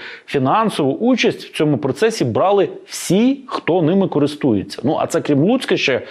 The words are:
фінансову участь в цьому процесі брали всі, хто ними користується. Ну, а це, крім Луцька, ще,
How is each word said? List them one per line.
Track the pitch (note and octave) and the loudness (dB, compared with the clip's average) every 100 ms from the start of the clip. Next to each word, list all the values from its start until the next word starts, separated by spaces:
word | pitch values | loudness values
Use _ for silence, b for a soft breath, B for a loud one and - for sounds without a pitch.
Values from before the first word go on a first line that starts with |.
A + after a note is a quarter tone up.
| B B B | B B B
фінансову | C#3+ C3 F#3+ A3 - C#3+ | -2 0 2 0 0 -2
участь | C#3+ A3+ B3 A#3 C#3+ - | 0 0 2 0 -2 -6
в | |
цьому | - D3+ C#3 | -2 0 0
процесі | C#3 B2+ A3+ A3+ C3+ | -2 0 0 0 -2
брали | G#2+ F3 G3+ D#3+ - - | 2 2 2 0 -4 -14
всі, | - - F3 B3 C4+ - | -8 0 2 4 0 -4
хто | - - F3 | -8 -2 2
ними | D#3 G3 F#3 | 2 2 2
користується. | D3 C#3+ - D3 G#2 F2+ - | 0 0 0 0 0 -2 -4
Ну, | - D#3 | -2 -2
а | B2 | 0
це, | E3 | -2
крім | C#3 C#3+ | 0 2
Луцька, | E3+ C4 - E3+ | 2 2 0 0
ще, | - B2 - | 0 -2 -4